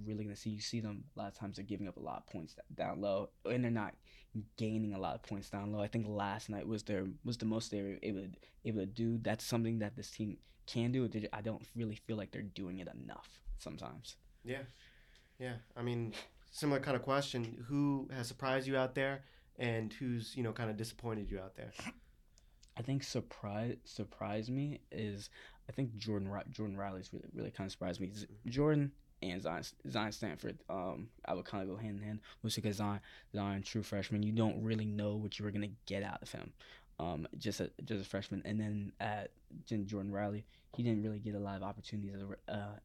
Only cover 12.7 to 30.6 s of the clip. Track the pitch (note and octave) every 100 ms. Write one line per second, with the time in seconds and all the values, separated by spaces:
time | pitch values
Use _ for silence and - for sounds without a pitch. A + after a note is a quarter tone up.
12.7 | F#2 F2+ A#1+ A#1+ G1+ - - - - -
13.7 | - B1 C2 - - - - A#2 C3+ -
14.7 | - - - - - - - B2+ A2+ -
15.7 | - A#2+ A#2+ A#2 G#2 - - - - D3
16.7 | C#3 C#3 B2+ C#3 C3+ C#3 B2+ A2+ A#2 A#2
17.7 | C#3+ C#3+ C#3 C3 C3 A#2 B2 C3+ C3 C3
18.7 | C3+ C3 C3 C3+ C#3 - - - - B2
19.7 | A2+ A2 - C3 A#2+ A2+ C3+ A#2 G#2+ A2+
20.7 | G#2+ A2 - A#2+ A2 G2 G2 F#2+ - A2
21.7 | - - - - - - - - - -
22.7 | - A#2 C3+ - B2+ - - G#2 G2+ A#2+
23.7 | - - - G#2 - G#2 G#2+ A2+ C3 D3
24.7 | C#3+ - - G#2+ G2+ - - - - -
25.7 | A#2 C3+ G#2+ A2 G#2 G2 G2+ - C3+ G#2+
26.7 | G2 G2 F#2+ F#2 - - - G#2 - F#2+
27.7 | - F#2 F2 F#2 G#2 G#2 G#2 A#2 B2 D3
28.7 | D3+ C#3+ - - - F#2 F2+ D#2+ E2 -
29.7 | - - A2 G#2+ G2+ G#2+ D#2+ - -